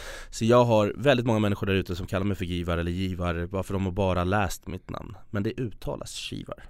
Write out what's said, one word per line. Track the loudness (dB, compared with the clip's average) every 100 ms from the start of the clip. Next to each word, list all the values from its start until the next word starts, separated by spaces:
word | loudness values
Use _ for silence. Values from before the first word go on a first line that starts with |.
| -14 -14 -14
Så | 0 6
jag | 6 8
har | 6 4 2
väldigt | 2 4 4
många | 4
människor | 2 2 2
där |
ute | 2 0 -4
som | -2
kallar | 0 0
mig | 0
för | -2
Givar | -2 0 0
eller | 0
Givar, | -2 -2 -2 -2 -2 -2
bara | -4
för | -2
de | -2 0
har |
bara | 0 2 2
läst | 2 2 0 -4 -8
mitt | -10 -10
namn. | -10 -10 -14 -6
Men | -2
det | -2 -2
uttalas | -6 -6 -8 -8 -8 -10
Shivar. | -8 -8 -10 -12 -14